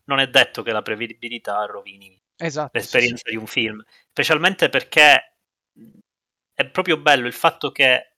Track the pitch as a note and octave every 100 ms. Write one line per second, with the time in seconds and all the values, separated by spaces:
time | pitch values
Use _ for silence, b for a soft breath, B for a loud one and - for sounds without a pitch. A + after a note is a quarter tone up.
0 | - C#3 C3 C3 B2 - A#2 A2 G#2 G#2+
1 | A2+ A2+ A#2+ A#2 - G#2 G#2 G2+ G2 G2
2 | G2 _ _ - - C#3+ C#3+ A#2+ - B2+
3 | A#2+ A#2+ - A2 A2 - A2 G#2+ - b
4 | _ - C#3 D3+ F3+ F#3+ D3 F3+ - -
5 | D3+ C3 - _ _ _ _ _ A2+ _
6 | _ _ _ _ _ - C3+ - F3+ D#3
7 | D3 C#3 A#2+ - E3 - C#3 - C3+ B2+
8 | -